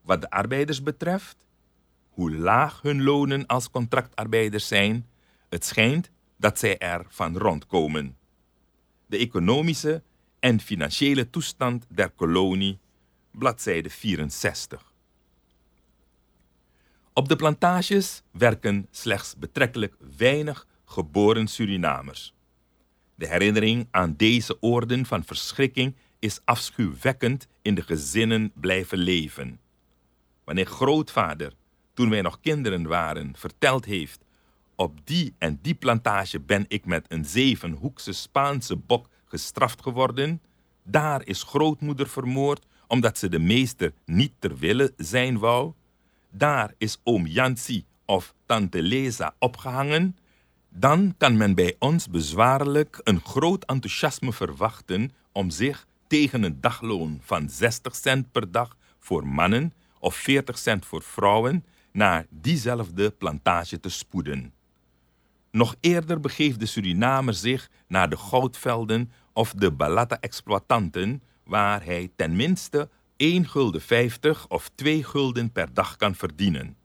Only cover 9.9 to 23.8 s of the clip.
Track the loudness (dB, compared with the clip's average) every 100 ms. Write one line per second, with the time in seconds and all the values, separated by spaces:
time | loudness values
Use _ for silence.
9.9 | -4 _ _ _ _ 0 2 -2 -4 -4
10.9 | 0 2 2 -2 -6 -8 -4 -4 -4 -6
11.9 | -4 -4 _ 0 2 2 0 -2 -4 _
12.9 | _ _ _ _ -2 -2 -2 -4 -4 -4
13.9 | -6 -4 -2 -4 -4 -6 -6 -14 -16 _
14.9 | _ _ _ _ _ _ _ _ _ _
15.9 | _ _ _ _ _ _ _ _ _ _
16.9 | _ _ -2 2 2 2 4 2 2 2
17.9 | 0 0 -10 _ 2 2 2 -2 -2 -4
18.9 | -8 -4 -4 -4 -14 -8 0 0 0 -6
19.9 | _ -20 2 4 4 -4 -10 _ _ _
20.9 | -6 -2 4 4 4 0 -2 -2 0 -2
21.9 | -2 -8 -16 -18 _ _ _ _ _ _
22.9 | _ _ -10 -2 2 4 4 2 0